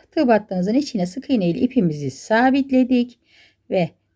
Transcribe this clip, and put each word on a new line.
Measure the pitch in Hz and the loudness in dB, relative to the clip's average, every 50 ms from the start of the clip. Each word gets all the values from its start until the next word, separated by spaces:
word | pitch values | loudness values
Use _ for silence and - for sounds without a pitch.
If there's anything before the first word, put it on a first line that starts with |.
| _ _ | _ _
tığ | - 339 302 240 | -2 -2 2 4
battığımızın | 226 208 208 - 190 180 180 202 226 | 4 2 2 -2 -6 -4 -2 0 0
içine | 277 285 - - 202 180 | 0 -2 -2 -4 -4 -4
sık | 180 - 269 - - | -4 -6 -10 -6 -2
iğne | 277 226 180 170 | -2 0 2 0
ile | 165 - | 0 0
ipimizi | - 247 - 254 185 165 151 147 143 131 | -2 0 0 2 0 0 0 -2 -6 -8
sabitledik | - - - - 220 226 247 262 262 285 269 277 262 254 254 240 262 247 240 247 - _ _ _ _ _ - _ _ _ _ - | -8 -10 -4 0 2 2 4 4 2 2 0 0 2 0 2 2 2 0 0 -2 -6 _ _ _ _ _ -20 _ _ _ _ -4
ve | - 190 170 - _ _ _ _ _ | -2 -2 -2 -2 _ _ _ _ _